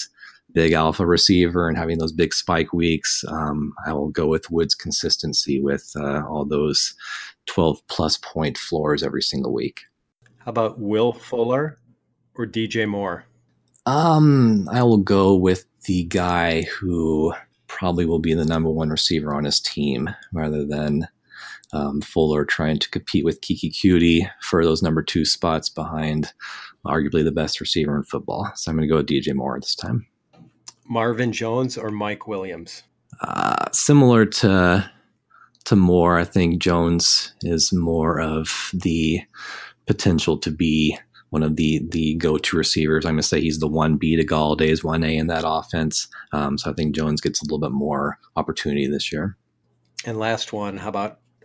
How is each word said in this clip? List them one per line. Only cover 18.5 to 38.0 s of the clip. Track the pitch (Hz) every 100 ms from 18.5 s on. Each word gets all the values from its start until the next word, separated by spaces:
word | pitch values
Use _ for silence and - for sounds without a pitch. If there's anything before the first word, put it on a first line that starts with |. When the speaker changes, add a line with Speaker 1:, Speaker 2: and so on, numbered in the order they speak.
| 82 80
Speaker 1:
one | 78 80
receiver | 76 - 82 76
on | 73 73
his | 73
team, | - - 71 65 64 - -
rather | 87 78 76
than, | 71 73 76 73 80 _ _ - - - -
um, | 76 71 71
Fuller | - - 78 76 71
trying | - 78 76
to | -
compete | - - - -
with | -
Keke | - - 78
Coutee | - 98 87 85 82 90 -
for | - 90
those | 82 80
number | 85 80
two | 78 87 78
spots | - 87 80 -
behind | - 80 78 78 78 76 - - - - _ -
arguably | 76 71 82
the | 78
best | 76 76 -
receiver | 78 87 73 71
in |
football. | 69 69 - - 101
So | - -
I'm | 78
gonna | 76
go | 80
with | 71
D | 71
J | -
Moore | 67 65 62
this | -
time. | - - 120 - _ _ _ - _ - _ _
Speaker 2:
Marvin | 117 113 113 123
Jones | 107 113 117 131 123
or | 110
Mike | 104 104 104 -
Williams? | 101 95 85 85 - _ _ _ -
Speaker 1:
Uh, | - - - - -
similar | - - 147 131 117 104
to, | - 107 95 90 92 101 _ _ _ _ _ _ _ -
to | 104
Moore, | 92 87 85 87
I | 85
think | - 87 85
Jones | 92 87 85 85 - - - _
is | 87 82 -
more | 92 82 82